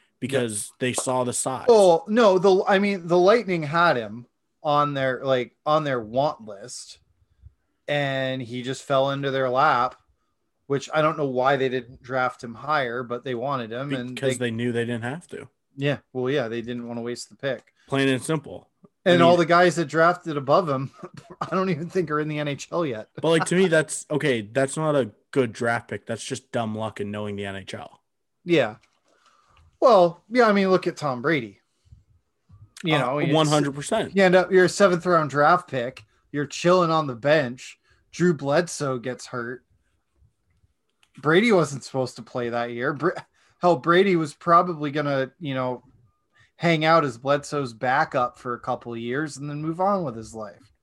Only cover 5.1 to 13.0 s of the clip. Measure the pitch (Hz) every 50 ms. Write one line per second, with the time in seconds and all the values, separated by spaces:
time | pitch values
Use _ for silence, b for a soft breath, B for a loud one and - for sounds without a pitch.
5.1 | 127 117 135 135 131 127 120 - _ _ - 151 151 156 151 143 131 123 110 107
6.1 | 113 127 143 151 139 - 110 107 101 98 113 127 - - - - - _ _ _
7.1 | _ _ _ _ _ _ - - _ _ _ _ _ _ _ - 147 147 143 139
8.1 | 135 135 131 131 131 131 127 113 123 127 120 127 135 - - - 139 135 135 139
9.1 | 139 139 139 139 131 135 131 127 123 131 147 156 139 120 127 127 - _ _ _
10.1 | _ _ _ _ _ _ _ _ _ _ _ - 139 139 - - - 156 151 156
11.1 | 160 156 147 139 127 127 123 135 143 131 135 131 123 131 120 120 135 - - 120
12.1 | 131 131 127 123 - - - 117 117 110 131 143 156 147 131 117 117 127